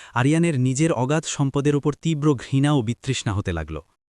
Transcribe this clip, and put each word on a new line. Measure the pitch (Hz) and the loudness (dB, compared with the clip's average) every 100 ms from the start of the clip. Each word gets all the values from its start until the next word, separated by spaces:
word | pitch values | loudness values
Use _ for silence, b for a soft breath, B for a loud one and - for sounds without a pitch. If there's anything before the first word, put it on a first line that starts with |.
| B | B
আরিয়ানের | 120 135 160 170 135 | 0 2 4 2 2
নিজের | 131 131 165 | 0 2 0
অগাধ | 117 127 160 - | 0 0 0 -2
সম্পদের | - 139 143 143 147 | -2 -2 0 2 2
উপর | 151 | 0
তীব্র | 139 - 143 151 127 | -2 -2 0 2 0
ঘৃণা | - 135 147 | 0 0 2
ও | 147 | 2
বিতৃষ্ণা | 110 120 - 123 - | 0 -4 -4 -4 -2
হতে | 101 95 | -4 -2
লাগল। | 85 78 78 - _ _ | -4 -6 -10 -12 _ _